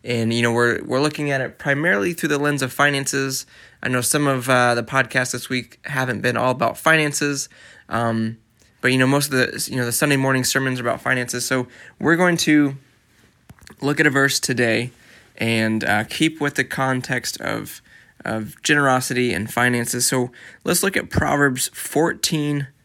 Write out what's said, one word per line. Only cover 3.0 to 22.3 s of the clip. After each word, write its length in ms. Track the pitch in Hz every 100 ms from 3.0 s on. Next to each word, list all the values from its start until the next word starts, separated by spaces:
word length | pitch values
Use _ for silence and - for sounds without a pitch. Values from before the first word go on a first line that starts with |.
| 139 139 135 131 - - - _
I 80 | -
know 120 | 127
some 260 | 117 151 143
of, 200 | 131 123
uh, 280 | 127 123
the 80 | 120
podcasts 480 | 113 135 120 131 127
this 180 | 123 -
week 300 | 127 117 -
haven't 380 | - 143 127 104
been 160 | 127 117
all 140 | 127
about 260 | 123 113 -
finances, 720 | 160 160 151 143 147 139 - - - - -
um, 480 | 113 117 113 110 113 _ _ _ _
but, 100 | 123
you 80 | 131
know, 80 | 131
most 260 | 143 147
of 60 | 131
the, 280 | 123 - -
you 120 | 131
know, 60 |
the 60 | 120
Sunday 240 | 117 147
morning 280 | 139 135 131
sermons 360 | 123 135 135 127
are 40 |
about 180 | 120 123
finances. 420 | 131 127 120 123
So 220 | - 131 123 - - _
we're 200 | 151 165
going 200 | 180 170
to 380 | - 151 143 135 _ _ _ _ _ _ _ - - -
look 180 | 139 147
at 60 |
a 60 | 151
verse 280 | 135 139 -
today 520 | - 123 120 113 123 - - - _ -
and, 460 | 113 113 110 110
uh, 200 | - 104
keep 360 | 107 - 160 160
with 140 | 147
the 120 | 139
context 760 | 131 - 131 127 123 127 - -
of, 400 | - 110 104 - _ - - _
of 380 | - 110 104 -
generosity 720 | - 147 139 127 131 123 123
and 180 | 87 113
finances. 560 | - 123 120 120 123 -
So 220 | 131 123 - - -
let's 200 | - 180
look 120 | 196
at 140 | - -
Proverbs 640 | - 151 143 143 127 -
fourteen 960 | - - 147 165 - -